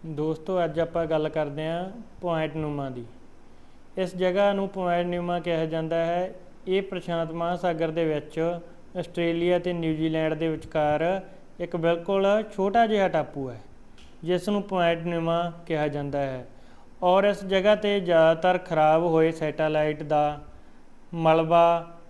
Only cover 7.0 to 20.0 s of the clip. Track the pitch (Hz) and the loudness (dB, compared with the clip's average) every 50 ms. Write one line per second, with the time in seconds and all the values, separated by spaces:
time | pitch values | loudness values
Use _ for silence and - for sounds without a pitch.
7 | 165 - 170 165 165 160 160 170 170 170 180 170 175 180 170 156 165 160 156 170 | -6 -4 -2 -2 -2 -4 -4 -4 -2 -2 -2 -2 0 -2 0 0 -2 -2 0 0
8 | 165 156 156 147 147 - - 165 160 170 175 170 170 - - - - - - 185 | 0 0 0 -2 -4 -6 -4 -2 -2 -2 -2 -6 -10 -14 -20 -20 -20 -12 -10 -10
9 | 165 - - 175 170 170 165 170 170 175 180 175 165 180 175 170 165 160 160 151 | -10 -8 -4 -2 -2 0 0 0 2 2 2 2 0 -2 -4 -2 -2 -2 -2 0
10 | 160 160 156 160 160 156 160 151 165 160 156 156 - - - 160 151 147 147 151 | -2 0 0 0 0 0 0 0 -2 -2 -2 -4 -8 -6 -2 0 2 2 2 2
11 | 160 170 190 190 190 - - - - - - - 175 165 - 175 160 165 170 170 | 0 0 -2 -2 -4 -10 -18 -20 -20 -20 -10 -10 -8 -6 -4 0 2 2 0 0
12 | 170 202 196 196 196 196 202 214 214 214 - - 190 202 196 233 233 214 214 208 | 0 -2 0 2 4 4 2 2 0 -4 -4 -2 -2 2 4 4 4 4 4 2
13 | 190 185 - 160 147 - - 143 135 127 117 110 - - - - - - - - | 2 2 2 0 -2 -2 -6 -8 -8 -8 -10 -12 -16 -18 -20 -20 -20 -20 -20 -20
14 | - - - - - 165 180 175 175 208 208 202 196 202 190 185 175 170 170 165 | -20 -20 -18 -12 -4 -2 -2 0 0 0 -2 -2 -2 -2 0 2 2 2 2 0
15 | 160 175 175 165 165 165 165 170 175 170 165 - - - 165 151 151 151 143 147 | -2 -4 -2 -2 0 0 0 0 -2 -4 -6 -10 -6 -4 -2 0 0 -2 -2 -4
16 | 143 143 139 143 139 135 131 127 123 - - - - - - - - - - - | -6 -4 -2 -2 -2 -2 -4 -8 -10 -14 -18 -20 -20 -20 -20 -20 -20 -20 -10 -2
17 | - 180 180 196 196 208 202 202 196 185 196 190 185 208 214 202 208 208 202 202 | 2 4 4 6 4 4 0 0 -2 0 0 4 6 4 4 4 2 0 0 0
18 | 180 170 175 165 160 160 165 160 165 180 180 175 175 - 170 156 156 156 156 165 | 2 4 6 6 8 6 4 4 4 2 2 2 -2 -2 2 4 4 6 6 4
19 | 170 175 160 160 160 160 160 160 160 151 143 - 156 156 151 151 151 151 151 147 | 4 4 4 4 4 4 2 0 -4 -4 -2 0 0 0 2 2 0 0 -2 -4